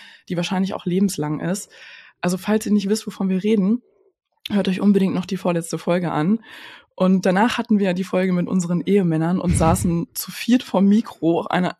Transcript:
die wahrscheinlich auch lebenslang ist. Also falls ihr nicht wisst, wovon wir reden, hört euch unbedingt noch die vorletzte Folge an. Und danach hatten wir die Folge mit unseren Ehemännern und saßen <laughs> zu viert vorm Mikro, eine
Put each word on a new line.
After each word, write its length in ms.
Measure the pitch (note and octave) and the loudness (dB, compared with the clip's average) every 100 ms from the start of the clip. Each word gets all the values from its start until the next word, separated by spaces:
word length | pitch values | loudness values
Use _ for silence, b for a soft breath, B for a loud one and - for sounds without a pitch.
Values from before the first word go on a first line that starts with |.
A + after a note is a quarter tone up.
| B B B | B B B
die 80 | F3 | -6
wahrscheinlich 360 | F3 F#3 F#3+ | -2 -2 -2
auch 120 | - - | -4 -2
lebenslang 560 | F3+ G3+ - D3+ D3+ | 0 0 0 -4 -4
ist. 280 | E3 G3+ - B B B B B | -4 -6 -8 B B B B B
Also 160 | F3+ F3+ | -4 -2
falls 280 | - G#3+ G#3+ | 0 -2 2
ihr 60 | |
nicht 160 | G#3 G3 | 0 0
wisst, 180 | G#3+ - | -4 -4
wovon 220 | - F#3+ | -6 -2
wir 160 | F#3 | 0
reden, 380 | G3+ A3 F#3 A#3+ _ _ _ _ _ _ - | 0 2 2 0 _ _ _ _ _ _ -4
hört 200 | G#3 F#3+ | -2 0
euch 100 | F#3 | 2
unbedingt 340 | G3+ G3 F#3+ | 4 4 2
noch 120 | F3+ F#3 | -2 -6
die 100 | F#3 | -4
vorletzte 420 | F#3 F3 E3 E3 | -2 -2 -4 -6
Folge 320 | - F3 F3 | -2 -2 0
an. 260 | D3+ D#3 A3+ B B B B B - | -2 0 0 B B B B B -2
Und 300 | F#3 F#3+ F#3+ | 2 4 2
danach 320 | F#3 A#3 - | 2 2 0
hatten 220 | A3+ G#3 | 0 2
wir 140 | G3 | 2
die 120 | F3+ F#3+ | -2 -2
Folge 260 | F#3 F#3 | 0 0
mit 160 | F3+ F3 | 0 0
unseren 320 | F#3 E3+ F3 | -2 0 -2
Ehemännern 640 | - G3+ F3+ D#3+ D#3+ F#3 | 2 2 2 0 0 0
und 160 | F3+ E3+ | 0 2
saßen 500 | E3 F3+ F3 E3+ E3+ | 4 2 0 -2 -4
<laughs> 40 | |
zu 180 | - - | -10 -12
viert 320 | - - A#3+ | -8 0 0
vorm 220 | - F#3+ G3 | 2 2 4
Mikro, 600 | G#3 - - D#3 E3+ - | 4 2 -4 0 0 0
eine 280 | - F3+ | -2 -2